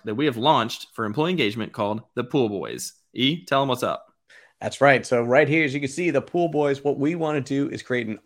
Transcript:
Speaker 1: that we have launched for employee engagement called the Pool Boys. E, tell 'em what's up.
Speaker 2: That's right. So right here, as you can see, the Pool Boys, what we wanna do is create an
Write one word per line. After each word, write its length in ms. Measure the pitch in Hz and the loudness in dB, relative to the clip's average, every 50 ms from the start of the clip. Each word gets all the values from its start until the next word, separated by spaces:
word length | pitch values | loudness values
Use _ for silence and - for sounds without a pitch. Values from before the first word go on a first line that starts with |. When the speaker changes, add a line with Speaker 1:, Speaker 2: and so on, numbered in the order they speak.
| - | -8
Speaker 1:
that 100 | 110 107 | -6 -2
we 120 | 117 147 | 0 0
have 100 | 151 120 | 0 0
launched 520 | 113 117 151 156 131 113 120 - - - - _ | 2 2 4 4 4 2 0 -4 -10 -14 -12 _
for 120 | - 113 | -6 -4
employee 240 | 107 104 143 151 175 | -4 -2 0 0 0
engagement 420 | 185 165 127 104 104 110 110 - - | 0 0 0 0 -2 -4 -6 -8 -4
called 300 | - 107 101 107 110 - _ - | -4 -2 -2 -4 -6 -8 _ -6
the 100 | 123 123 | -6 -4
Pool 240 | 123 - 147 123 107 | -2 0 2 2 0
Boys. 440 | 101 92 71 57 60 62 - - - _ _ _ - | 0 -4 -6 -6 -8 -8 -10 -12 -14 _ _ _ -4
E, 300 | 120 123 135 160 170 - | 0 0 0 0 -2 -4
tell 160 | - 143 135 139 | -2 0 0 2
'em 60 | 135 | 0
what's 140 | 123 120 127 | 0 -2 -2
up. 240 | 98 - - - _ _ _ _ _ - - - _ _ - | -2 -4 -4 -8 _ _ _ _ _ -20 -20 -20 _ _ -10
Speaker 2:
That's 200 | - 107 - - | -8 -8 0 4
right. 240 | 131 143 135 120 - | 6 6 6 6 4
So 160 | - 131 120 | 2 0 2
right 260 | 120 117 123 139 156 135 | 2 4 4 4 4 4
here, 140 | 151 160 160 | 4 2 0
as 100 | 139 127 | 0 -2
you 60 | 147 | -4
can 100 | 143 131 | -4 -6
see, 180 | - - 180 170 | -4 -2 -2 0
the 140 | 143 135 127 | 0 0 0
Pool 260 | - - - 170 170 | -2 -2 0 0 0
Boys, 340 | 147 147 147 143 139 139 143 | 2 2 2 2 0 0 0
what 140 | 147 135 - | -2 0 0
we 180 | 139 151 175 | 0 0 0
wanna 260 | 170 160 156 151 147 127 | 0 -2 -2 -2 -2 -2
do 260 | - 139 139 143 - | -2 -2 -2 -2 -2
is 140 | - 107 - | -4 -8 -6
create 240 | - 127 123 117 | -4 -4 -2 -2
an 120 | 107 110 - - | -4 -6 -8 -8